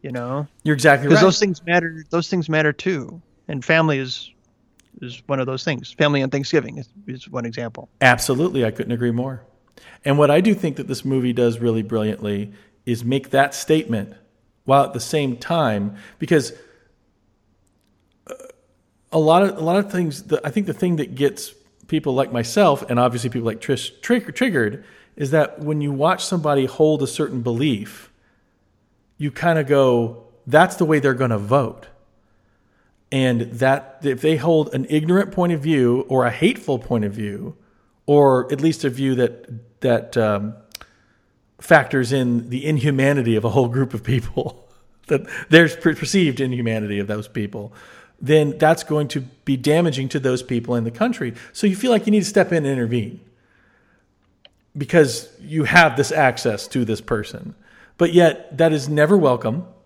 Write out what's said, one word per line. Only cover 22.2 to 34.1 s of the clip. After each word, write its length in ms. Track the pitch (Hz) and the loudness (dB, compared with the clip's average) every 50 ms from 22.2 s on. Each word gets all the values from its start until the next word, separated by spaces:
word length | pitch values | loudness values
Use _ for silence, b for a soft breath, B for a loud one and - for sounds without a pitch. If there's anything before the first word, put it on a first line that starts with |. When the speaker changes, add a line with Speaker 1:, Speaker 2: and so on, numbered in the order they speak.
| 135 117 | -2 -2
Speaker 2:
myself 520 | 123 120 117 120 - 208 208 170 139 139 - - | -2 -4 -4 -2 2 4 4 4 4 2 -2 -2
and 80 | 123 120 | 0 2
obviously 300 | 123 127 117 120 117 123 | 2 2 0 -2 -6 -4
people 160 | 117 127 113 | -4 -4 -4
like 160 | 113 110 113 | -4 -6 -6
Trish 300 | - - 135 120 - - - _ | -4 -4 -4 -4 -4 -12 -14 _
trig-, 320 | - - 240 240 - - 147 | -2 0 0 0 0 -6 -4
triggered 500 | - 254 262 180 135 110 104 107 B B B B B B B B | -2 -2 0 0 0 0 0 -4 B B B B B B B B
is 160 | - 147 135 | -8 -4 0
that 280 | 151 156 147 - - - | 2 2 2 0 -4 -10
when 220 | 147 147 156 151 | -6 -4 -4 -2
you 100 | 147 143 139 | -2 -4 -2
watch 320 | 135 147 165 185 - - | 0 0 0 0 -2 -4
somebody 400 | - 190 175 147 151 143 139 131 | -4 -4 -2 0 0 2 2 0
hold 360 | 131 - - 156 156 156 139 139 | -2 0 2 2 2 2 0 -2
a 40 | |
certain 340 | 123 - - 151 - - 127 | -4 -2 -4 -4 -4 -4 -6
belief, 680 | 117 123 117 117 143 156 120 98 107 - - - - _ _ _ _ _ _ _ _ _ _ _ _ _ _ _ _ _ _ _ _ _ _ | -4 -4 -2 -2 0 -2 -2 -4 -6 -12 -16 -20 -20 _ _ _ _ _ _ _ _ _ _ _ _ _ _ _ _ _ _ _ _ _ _
you 140 | _ 147 147 | _ -8 -8
kinda 320 | - - - 175 165 160 147 | -6 -2 0 2 2 2 2
go, 600 | 131 147 139 135 131 123 120 117 113 117 - - - _ _ _ | 2 4 4 6 4 4 2 0 -2 -6 -12 -20 -20 _ _ _
"That's 300 | 120 123 151 180 180 - | 2 4 4 4 4 2
the 80 | - 175 | -2 0
way 160 | 151 156 147 | 2 2 2
they're 140 | 131 139 131 | 2 0 0
gonna 240 | 123 131 120 113 | 0 0 -2 0
vote." 500 | 101 101 104 127 143 127 110 - - - - _ _ _ _ _ _ _ _ _ _ _ _ _ _ _ _ _ _ _ _ _ _ _ _ | -2 0 0 2 2 2 0 -8 -12 -20 -20 _ _ _ _ _ _ _ _ _ _ _ _ _ _ _ _ _ _ _ _ _ _ _ _
And 300 | - 135 131 127 120 113 117 117 120 | -2 0 0 2 0 0 -4 -6 -4
that 460 | 117 131 131 139 139 - - - - 156 | 0 2 2 2 0 -4 -14 -20 -6 -4
if 160 | 143 | -4